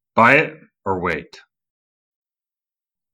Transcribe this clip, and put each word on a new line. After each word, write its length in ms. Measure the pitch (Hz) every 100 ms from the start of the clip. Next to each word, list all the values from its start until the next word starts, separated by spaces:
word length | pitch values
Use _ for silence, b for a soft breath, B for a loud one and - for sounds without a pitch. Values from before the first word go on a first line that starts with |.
| _ -
buy 200 | 117 143
it 180 | 151 - _ _ 101
or 140 | 92
wait? 400 | 87 78 - - _ _ _ _ _ _ _ _ _ _ _ _ _ _ _ _ _